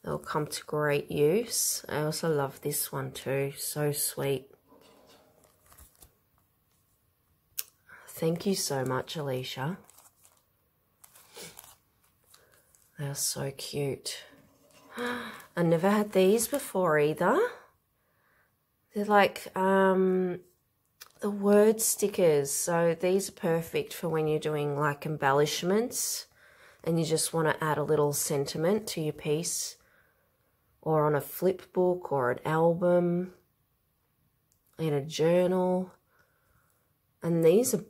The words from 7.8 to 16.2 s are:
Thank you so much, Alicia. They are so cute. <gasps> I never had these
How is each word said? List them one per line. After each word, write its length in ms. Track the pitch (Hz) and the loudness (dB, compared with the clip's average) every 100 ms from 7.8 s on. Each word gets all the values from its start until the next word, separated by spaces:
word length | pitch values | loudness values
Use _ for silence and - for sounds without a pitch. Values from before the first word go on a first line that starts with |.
| _ - - | _ -20 -20
Thank 360 | - 165 170 | -4 -4 -2
you 100 | 202 | -2
so 300 | 190 - 139 | -2 -2 -4
much, 320 | 127 131 - 165 | -2 -4 -4 -8
Alicia. 600 | 143 127 127 - 139 196 - - - _ _ _ _ _ _ _ _ _ - - - - - - - - _ _ _ _ _ - _ _ _ _ _ - | -6 -6 -8 -6 -6 -8 -14 -20 -20 _ _ _ _ _ _ _ _ _ -20 -20 -20 -18 -18 -20 -20 -20 _ _ _ _ _ -20 _ _ _ _ _ -10
They 80 | 143 | -8
are 80 | |
so 380 | 143 - - 139 139 | -4 -4 -4 -8 -8
cute. 680 | - 143 143 - - - - - _ _ _ - - - | -10 -4 -4 -4 -8 -12 -16 -20 _ _ _ -20 -16 -8
<gasps> 0 | |
I 680 | 240 240 233 - - - | -6 -6 -10 -16 -10 0
never 280 | 170 165 190 | 2 4 4
had 220 | 214 208 | 2 2
these 360 | 190 | 4